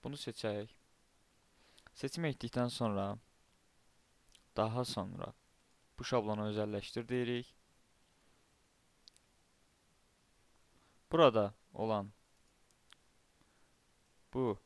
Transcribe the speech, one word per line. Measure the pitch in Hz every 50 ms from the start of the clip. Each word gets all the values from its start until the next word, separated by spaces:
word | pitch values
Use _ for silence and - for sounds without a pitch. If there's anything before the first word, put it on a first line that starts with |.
| -
bunu | - 139 147
seçək. | - - 117 - - 110 104 104 104 117 - - _ _ _ _ _ _ _ _ _ _ _ _ _ _ _ - - - - - - - -
Seçim | - - 139 - - 170
etdikdən | 156 135 - - 120 - 127 123 123 120
sonra, | - 123 113 104 98 98 98 104 104 - - _ _ _ _ _ _ _ _ _ - _ _ _ _ _ _ _ _ _ - - - - _ _ -
daha | 107 110 113 123 127
sonra | - - - 95 95 90 - - - - _ _ _ _ _ _ _ _ _ _ _ _ -
bu | 123
şablonu | - - 123 107 107 107 104 107 107
özəlləşdir | 104 107 107 104 104 101 98 - - 120 117 113
deyirik. | 123 127 123 117 123 120 123 - - - - _ _ _ - _ _ _ - _ _ _ _ - - _ _ _ _ _ _ _ _ _ _ _ _ _ _ - _ - _ _ _ _ _ _ _ _ _ _ _ _ _ _ _ _ _ _ _ _ _ _ _ _ _ _ _ _ _ _ _ - _ _ _ - _ _
Burada | - 160 165 135 110 110 104 101 107 - - _ -
olan | - 107 110 110 104 98 101 104 - _ _ _ _ _ _ _ _ _ _ _ _ _ - - _ _ - _ _ _ _ _ _ - _ _ _ - _ _ _ _ _ _ _ _ _ _ _ - _ -
bu | 131 131 120 101 - -